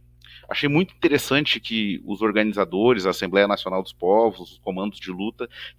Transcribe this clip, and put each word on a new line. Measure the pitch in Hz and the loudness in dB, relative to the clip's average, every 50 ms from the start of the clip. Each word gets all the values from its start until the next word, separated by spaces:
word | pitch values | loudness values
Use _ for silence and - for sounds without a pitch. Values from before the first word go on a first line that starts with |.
| _ _ _ _ - - - - - | _ _ _ _ -20 -20 -20 -20 -12
Achei | - - - - | -8 -6 -2 -2
muito | 143 143 160 190 - - | 2 2 2 0 0 -4
interessante | _ - 160 143 135 - - 135 143 151 - - 117 | _ 2 2 2 2 2 0 0 0 0 -2 -4 -4
que | - - 113 110 107 101 87 - - | -6 -6 -4 -4 -2 -2 -4 -6 -6
os | - 101 95 110 | -10 -4 0 0
organizadores, | 110 98 107 107 107 101 104 95 82 90 95 110 123 123 101 90 | 2 2 2 2 2 0 0 -2 0 0 2 4 4 4 4 2
a | 95 | -2
Assembleia | 87 - 101 92 90 98 101 | -2 -2 -4 0 2 4 4
Nacional | 101 101 - - 92 92 95 95 | 4 2 -2 -2 -4 -4 -4 -6
dos | - - | -8 -10
Povos, | _ 87 90 98 110 117 113 98 - 87 - - | _ 0 2 4 4 4 2 0 -4 -14 -20 -20
os | |
comandos | _ _ 104 95 92 98 104 98 - | _ _ -10 -6 -6 -8 -8 -10 -12
de | - 95 | -12 -12
luta, | 92 90 98 113 - - 123 - - - - - - | -8 -6 -8 -8 -6 -8 -12 -12 -12 -16 -18 -18 -18